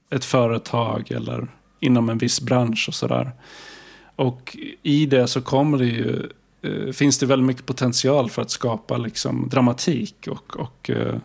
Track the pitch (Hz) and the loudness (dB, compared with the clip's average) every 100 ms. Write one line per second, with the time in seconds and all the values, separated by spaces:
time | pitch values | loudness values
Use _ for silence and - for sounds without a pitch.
0 | - 139 - 131 117 113 - 120 113 113 | -6 -6 0 2 4 0 -2 -2 0 -2
1 | 117 120 113 120 123 - _ - 143 120 | -6 -6 -6 -6 -8 -12 _ -4 2 4
2 | 117 113 120 - 120 127 117 110 - - | 4 0 -2 -2 0 2 2 0 -4 -4
3 | 123 123 127 - - - - - - - | -2 -2 -2 -8 -20 -20 -20 -20 -20 -20
4 | - - 131 123 - - - - 160 147 | -16 -2 -2 -2 -14 -16 -16 -8 0 2
5 | 151 131 120 135 123 135 151 143 123 117 | 4 4 4 0 0 2 2 2 2 0
6 | 117 - - - _ _ - 101 104 131 | -2 -2 -6 -14 _ _ -8 -6 -6 2
7 | 143 131 131 131 131 127 - 127 123 120 | 2 4 2 4 4 0 -6 -2 0 2
8 | 131 143 117 - 117 - 123 110 - 120 | 2 2 2 -2 -6 -4 -4 -4 -4 -4
9 | 113 - 131 127 127 127 123 120 - 139 | -4 -6 -4 -2 0 2 2 2 0 -2
10 | 214 - - 139 - - - _ - 117 | -2 -10 -12 -12 -12 -10 -10 _ -4 -2
11 | 117 117 | -2 -4